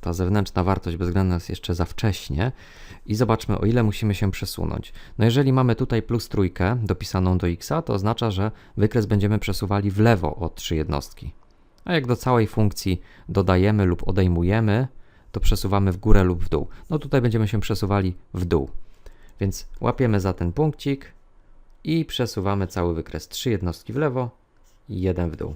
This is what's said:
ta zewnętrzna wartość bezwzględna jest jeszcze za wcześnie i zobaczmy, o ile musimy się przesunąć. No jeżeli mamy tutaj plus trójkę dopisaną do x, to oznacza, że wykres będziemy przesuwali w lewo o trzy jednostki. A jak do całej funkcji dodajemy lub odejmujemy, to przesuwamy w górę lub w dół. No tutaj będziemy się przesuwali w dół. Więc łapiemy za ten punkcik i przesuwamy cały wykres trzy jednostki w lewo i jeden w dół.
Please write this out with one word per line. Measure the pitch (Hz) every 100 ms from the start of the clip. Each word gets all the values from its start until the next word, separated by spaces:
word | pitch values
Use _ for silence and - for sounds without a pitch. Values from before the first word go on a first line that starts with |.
ta | -
zewnętrzna | 90 90 104 98 -
wartość | 90 95 92 82
bezwzględna | 90 90 95
jest | 87 -
jeszcze | - -
za | 85
wcześnie | 87 - 113 92 - 73 113 - - - - - -
i |
zobaczmy, | 104 117 113 - 104
o |
ile | 104 120
musimy | 113 98 110
się | 98 98
przesunąć. | - 101 - 85 - - - - -
No |
jeżeli | 110 120 135
mamy | 131 127
tutaj | 113 131 117
plus | - 117 -
trójkę | - 92 - 90 123
dopisaną | 104 - - 95 92 90
do | 87
x, | 87 - 156
to | 160
oznacza, | 104 98 127 117
że | 95 107 - - -
wykres | 107 120 104
będziemy | 104 101 107
przesuwali | - 98 92 101 101
w | 95
lewo | 110 110 87 -
o | 82
trzy | - - 80
jednostki. | 78 73 - - - - - _ _ _
A | -
jak | 175 127
do | 120
całej | - 123 107
funkcji | - 107 - - 90 - - -
dodajemy | 98 92 90 98 107
lub | 95 85 -
odejmujemy, | 92 92 85 87 107 110 104 131 - - - -
to | -
przesuwamy | - - 98 101 98
w | 92
górę | 95 98
lub | 90 87
w | -
dół. | 78 - - -
No | 156
tutaj | 139 139
będziemy | 120 110 107
się | 107
przesuwali | - 104 101 101 95 90 -
w | -
dół. | 87 82 67 - - - - - - -
Więc | 98 - - -
łapiemy | 117 123 127 104
za | 95
ten | 90 87
punkcik | 85 156 143 139 135 - - _ - _ - - -
i | - 165
przesuwamy | 156 - 120 - 95 101 92
cały | - 87
wykres | 82 82 78 -
trzy | - -
jednostki | 107 90 82 -
w | 117
lewo | 151 127 123 - _ _ - _ -
i | 98
jeden | 92 87 87
w | 78
dół. | 76